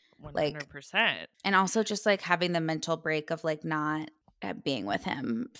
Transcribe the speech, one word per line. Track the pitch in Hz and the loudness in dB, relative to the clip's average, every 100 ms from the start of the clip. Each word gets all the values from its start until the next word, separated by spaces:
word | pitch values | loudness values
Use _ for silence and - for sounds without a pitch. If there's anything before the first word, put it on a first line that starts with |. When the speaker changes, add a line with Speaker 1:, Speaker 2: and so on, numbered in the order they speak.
| _ _ | _ _
Speaker 1:
like, | 151 | -6
Speaker 2:
One | 143 151 | 0 0
hundred | 151 139 | -2 -10
percent. | 143 - 196 220 104 82 _ | -14 -4 2 2 0 -8 _
Speaker 1:
and | 196 190 | 2 4
also | 190 226 | 4 2
just, | 208 202 214 | 0 0 2
like, | 196 | 2
having | 175 180 175 | 4 2 2
the | 170 | 2
mental | 160 160 165 160 | 2 0 -2 -2
break | 160 156 151 | 0 -2 0
of, | 165 | -4
like, | 165 151 | -2 -2
not, | 165 156 151 156 - _ _ - | -2 -2 0 -2 -6 _ _ -12
uh, | 98 | -8
being | - - 131 98 | -6 -2 -2 -2
with | 107 | -2
him | 185 139 127 113 - | -2 -4 -2 -4 -4